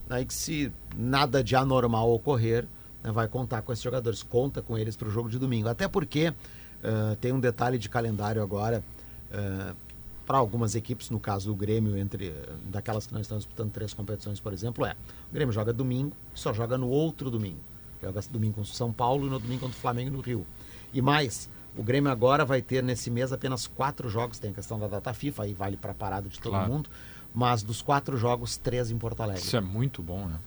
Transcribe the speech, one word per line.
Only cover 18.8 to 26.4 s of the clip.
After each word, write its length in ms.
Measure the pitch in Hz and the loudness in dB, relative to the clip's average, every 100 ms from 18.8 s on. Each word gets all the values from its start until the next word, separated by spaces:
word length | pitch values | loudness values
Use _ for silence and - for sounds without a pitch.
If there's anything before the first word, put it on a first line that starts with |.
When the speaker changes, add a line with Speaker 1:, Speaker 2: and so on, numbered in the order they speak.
| 120 | -2
Speaker 1:
Paulo 340 | 110 120 139 139 | 2 2 2 0
e 20 | |
no 100 | 131 | -2
domingo 220 | 117 127 | -2 -4
contra 160 | 127 113 | -4 -2
o 40 | |
Flamengo 300 | 131 120 127 | -2 0 -2
no 80 | 135 | -4
Rio. 240 | 123 113 80 - - - - | -2 -4 -4 -14 -18 -18 -4
E 80 | 127 | 2
mais, 480 | 135 147 127 - - - - - | 4 4 2 -2 -10 -16 -12 -4
o 60 | |
Grêmio 300 | 113 135 143 | 2 4 4
agora 320 | 120 123 143 135 | 6 8 8 6
vai 160 | 131 | 2
ter 220 | - 127 | 2 0
nesse 260 | 127 117 120 | 2 0 0
mês 220 | 120 127 | 0 0
apenas 320 | 131 131 123 - | 0 -2 -2 -4
quatro 440 | - 135 - 127 | -2 -2 0 -2
jogos, 300 | 110 120 110 | -2 -2 -4
tem 120 | 104 | -8
a 20 | |
questão 240 | 95 - 110 | -6 -6 -4
da 100 | 104 | -2
data 260 | 101 131 | -2 -4
fifa, 300 | 110 143 143 | -4 -4 -4
aí 100 | 104 | -4
vale 220 | 92 95 98 | -2 -4 -4
pra 160 | 98 | -6
parada 340 | 98 101 95 98 | -6 -4 -4 -6
de 80 | |
todo 120 | - | -8